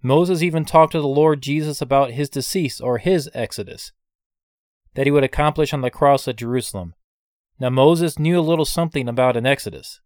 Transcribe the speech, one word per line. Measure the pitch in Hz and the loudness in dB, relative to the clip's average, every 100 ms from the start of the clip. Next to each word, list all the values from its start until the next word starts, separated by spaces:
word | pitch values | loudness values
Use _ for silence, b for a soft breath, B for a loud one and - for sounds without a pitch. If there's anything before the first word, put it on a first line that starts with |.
Moses | 127 143 180 180 | 2 2 2 0
even | 175 160 151 | 0 -2 2
talked | 165 156 | 4 4
to | 165 | 2
the | 147 | -2
Lord | 139 156 147 | 2 2 2
Jesus | 135 147 151 143 | -2 -2 -2 -6
about | 131 139 135 | 0 2 2
his | 120 143 | -2 -6
decease | 185 - 190 147 - | -4 -4 -4 -4 -4
or | 120 120 | -4 -2
his | 175 185 139 | 0 0 -2
exodus | - 113 - 92 87 - _ _ _ _ _ _ _ _ _ _ - | -8 -8 -8 -12 -14 -20 _ _ _ _ _ _ _ _ _ _ -2
that | 139 | 2
he | |
would | 143 | 2
accomplish | 135 - 151 147 151 | 2 0 0 0 -2
on | 143 | -2
the | 127 | -4
cross | - 143 139 - | 2 4 4 0
at | 110 | -8
Jerusalem. | 117 123 - 98 85 - _ _ _ _ _ _ | -4 -4 -4 -10 -12 -16 _ _ _ _ _ _
Now | 127 | -2
Moses | 131 143 170 170 - | 4 6 6 0 -2
knew | 156 175 | 0 2
a | |
little | 160 170 151 | 2 0 0
something | - 165 147 120 | -2 -2 -4 -4
about | 117 127 117 | 2 2 2
an | 127 | 0
exodus. | 139 - 73 - - | 0 -4 -14 -18 -20